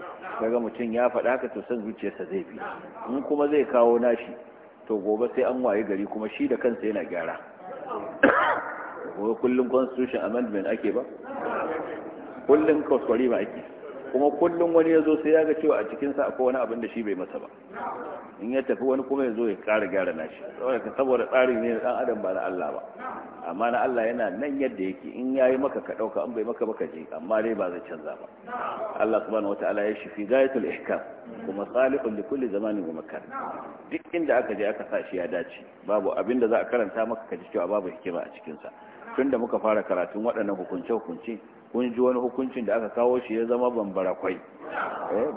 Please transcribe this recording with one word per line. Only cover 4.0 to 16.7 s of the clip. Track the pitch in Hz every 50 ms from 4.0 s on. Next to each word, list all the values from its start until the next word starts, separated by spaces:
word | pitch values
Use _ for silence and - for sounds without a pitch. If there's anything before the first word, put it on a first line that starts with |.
| 120 123 117 - - - - - - - - - - - - - -
to | - 110 104
gobe | 92 104 107 107 123 117 -
sai | 131 123
an | 117 127 127 127
waye | 117 101 104 107
gari | 101 101 95 104
kuma | - - 107 107 104
shi | - - 143 135
da | 127
kansa | - - 123 117 - 98
yana | 107 104 98 82
gyara. | 78 87 85 82 82 82 82 - - - - - - - - -
<coughs> | - 480 415 339 330 330 330 494 - - - - - 494 - - - - - - - - - - - -
Gobe | - 101 110 113 -
kullum | - 123 127 127 127 117
constitution | 123 127 131 127 - 127 127 123 - 107 80
amendment | 101 113 123 123 110 104 98 95
ake | 98 110 113 - 104 98
ba? | 120 - - - - - - - - - - - - - - - - - - - - - - - - - - - - -
Kullum | - 143 156 156 156 151 151 147
kwaskwarima | - 139 120 - 117 113 117 127 123 117 92
ake. | 104 - - - - - - - - - - - - - -
Kuma | 127 143 147
kullum | 147 - 170 170 170 170 170 170 165
wani | 165 160 160
ya | 160 160 156
zo | 156 156 156 -
sai | 151 156
ya | 160 156
ga | 156 151
cewa | 156 156 151 - 110
a | 104
cikinsa | - - - 139 143 139 143 139
akwai | 104 - - 127
wani | 127 131 131
abin | 120 110